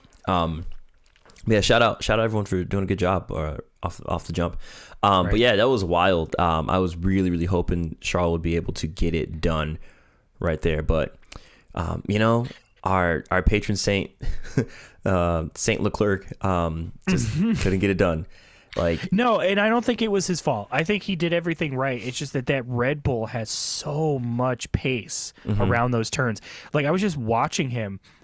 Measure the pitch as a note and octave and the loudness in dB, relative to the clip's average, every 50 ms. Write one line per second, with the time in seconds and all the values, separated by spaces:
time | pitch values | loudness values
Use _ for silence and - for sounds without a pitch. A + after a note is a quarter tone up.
0 | _ - - - - - F#2+ F2 E2+ E2 E2 D#2+ F2 - - - - - - _ | _ -20 -20 -10 -4 0 0 2 2 0 -2 -4 -6 -8 -10 -10 -12 -18 -20 _
1 | _ _ _ _ - - - - - A2 A2 G#2 F#2+ - A#2 A#2 A#2 A2 - - | _ _ _ _ -20 -20 -18 -8 -2 2 2 4 4 4 6 6 6 4 2 0
2 | - - A2 A2+ A2+ A2+ A2 G#2+ G2+ - F#2+ F#2 F2 - - G2 G2 F#2 G2 - | -2 0 0 2 2 0 0 -2 -2 -2 -2 -2 -2 -2 -2 -2 0 0 0 0
3 | F2+ F2 G2 F2+ - - - D#2 D#2 D2+ C#2+ - - _ _ - - E2+ - - | 2 2 2 0 -2 -4 -6 -4 -4 -4 -6 -8 -12 _ _ -8 -8 -8 -8 -8
4 | - - E2+ E2 - - E2+ F2+ E2+ E2+ - - - - - - - - - - | -6 -4 -4 -4 -4 -4 -4 -2 -2 -2 -2 -6 -10 -10 -16 -20 -20 -20 -6 0
5 | - G2+ G2 F#2 F2 G2 G2+ G#2+ A#2+ B2 A2 G2 A2+ C3 C3+ A2 G2 E2+ F2 E2+ | 4 4 6 6 4 4 4 4 6 6 6 6 4 4 4 2 2 2 2 4
6 | F2 G2 F#2 E2+ D#2+ D2+ - - F2 E2+ D#2+ D#2+ D2+ - - F#2 F#2 F2 E2+ E2+ | 4 4 4 4 2 0 0 0 2 2 2 2 2 2 2 2 2 0 -2 -2
7 | E2+ F#2+ F#2+ G2 F#2+ F2+ F2 E2 E2+ E2+ F#2+ F2 F2 - F2+ F2 E2+ D#2 - - | 0 2 2 4 4 2 2 2 2 2 2 2 2 0 0 -2 -2 -4 -6 -6
8 | - - - F2 F2+ E2+ E2+ E2+ E2 E2+ E2 E2+ - - - - - D#2+ D#2+ - | -4 -2 0 2 2 2 0 0 0 0 0 0 -2 -2 -4 -4 -4 -4 0 0
9 | - E2+ E2 E2 - - D#2+ D#2+ - E2+ D#2+ D#2 D2+ D#2 D#2 - - - - _ | 0 2 2 0 -2 -4 -4 -2 0 0 0 0 -2 -4 -6 -8 -10 -16 -20 _
10 | _ _ _ _ _ _ _ - - F2 D#2+ D#2 - E2+ D#2 D#2 D2 - D#2 D#2 | _ _ _ _ _ _ _ -6 -2 -2 -2 0 0 -2 0 0 0 0 2 2
11 | C#2 - - - - - - - - - - _ _ - - - E2+ E2+ E2 - | 0 -2 -6 -12 -20 -20 -20 -20 -20 -20 -20 _ _ -12 -8 -6 -4 -4 -4 -6
12 | - - G2+ G#2+ A2 A2+ A#2 A#2+ A#2+ B2+ - - _ _ _ _ - F#2 F#2+ F#2 | -4 -2 0 2 4 4 4 2 0 -2 -8 -16 _ _ _ _ -2 0 2 2
13 | F2+ E2+ E2 - - - F#2 F#2 F2+ - A2 G#2+ - - G#2 F#2+ - G#2 G2+ G2 | 2 2 0 0 -2 0 0 2 4 4 4 2 2 0 -2 0 0 2 2 0
14 | - - - - - - - - - - - - A2 - - - - - - - | 0 -4 -8 -6 -4 -2 -2 -2 -2 -2 -2 -2 -2 -2 -4 -18 -20 -20 -12 -6
15 | - G2 F#2+ F2+ F2 F2 E2+ E2 D#2+ - - - - - G#2+ - - G#2 - - | -2 0 2 2 2 2 0 0 -2 -4 -6 -4 -2 0 0 0 0 -2 0 2
16 | G#2+ G#2 G2 F#2 - - - - - F#2+ F#2 F2 E2+ E2 D#2+ E2 E2 F2+ - - | 2 2 2 0 -2 -8 -10 -4 -2 0 0 0 0 -2 -2 -4 -8 -8 -10 -8
17 | - - F#3 C#3 A#2 A2 B2 D#3 G3 A#3 A3 - - G2 F#2+ F#2+ G2+ G2 F#2+ F2 | -4 -2 0 0 0 -2 0 0 0 0 0 0 0 0 0 2 2 2 2 2
18 | G2 F2 E2 D#2+ E2+ - - - - - - - - - - - E2+ E2+ E2+ - | 2 2 2 0 -4 -8 -14 -20 -20 -20 -20 -20 -20 -10 -4 0 0 0 0 -2
19 | - F#3 F#3 G3+ B3 B3 A3 F3+ C#3 F#3 G3 G3+ G3+ A3 A3+ A#3+ A#3 - A#3+ - | -2 -2 0 2 2 2 2 2 2 0 2 2 2 2 2 2 0 0 0 0
20 | A#3 A3 G3 G3 F3 - F3+ D3 - D#3+ B2+ G#2+ G2+ - - C#3 D#3+ E3+ G#3 G3 | 0 0 0 0 0 0 -2 -2 0 0 0 -2 -2 -4 -2 -2 0 0 -2 -2
21 | - - F#3+ D#3 E3+ E3+ E3+ E3+ E3 F3 E3 - E3+ D3 C3+ B2+ C3 C3+ B2+ A#2+ | -2 -4 -4 -2 0 0 0 0 0 -2 -2 -2 -2 -2 -2 -2 -2 -2 -2 -4
22 | G2+ B2+ B2 - D3+ C3+ - C#3 B2 - C#3+ C3+ A#2 B2 B2 A#2+ A#2+ C3 D3+ D3+ | -6 -6 -6 -6 -6 -4 -4 -4 -2 0 -2 -2 -2 -2 -2 0 0 0 0 0
23 | C#3 D3+ C3 A2+ A2 G#2+ - A#2 A2 - - - - - - - - D3+ C#3+ D3+ | -2 -2 -2 -2 -2 -4 -4 -6 -6 -4 -6 -6 -6 -6 -6 -6 -6 -4 -2 0
24 | D#3+ D#3 C#3+ C3 A#2+ A#2+ A#2 A#2+ B2 B2+ B2+ B2 - - - - - C3+ C3 A#2 | 0 0 0 0 -2 -2 -2 0 0 0 -2 -2 -4 -6 -6 -2 -2 0 -2 -2
25 | G2 - - - - - - - - - G#2+ G#2 G2 F#2+ A#2+ A#2 A#2+ B2 B2 A2+ | -4 -6 -8 -8 -8 -10 -12 -10 -4 -2 0 2 2 4 4 4 2 2 2 0
26 | A2+ - - - C3 A#2+ G#2+ - - - - - - - - D3+ C#3 C#3+ E3+ F#3 | 0 -2 -2 -2 0 -2 -2 -4 -8 -16 -18 -18 -10 -4 -2 0 2 2 2 2
27 | G#3 G3+ D#3 D3 A#2 A2 A2+ A2+ C#3 D#3 - - D#3+ B2+ A#2+ A#2+ A2 G2 G2 F#2+ | 0 0 -2 -2 -2 0 2 2 2 0 0 -2 -2 -2 -2 -4 -4 -6 -8 -10
28 | _ - - _ | _ -18 -20 _